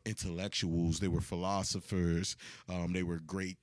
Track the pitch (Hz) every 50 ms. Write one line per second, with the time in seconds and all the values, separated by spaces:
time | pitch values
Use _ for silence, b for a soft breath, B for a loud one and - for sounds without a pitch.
0 | - 110 107 - - 92 85 87 95 98 - - 101 87 85 85 85 80 80 80
1 | 98 90 85 85 82 - 90 85 92 95 101 98 95 - - 95 - - 104 92
2 | 87 85 82 85 95 - - B B B B B B B 90 90 85 87 90 92
3 | 90 85 85 82 80 78 95 95 95 92 90 -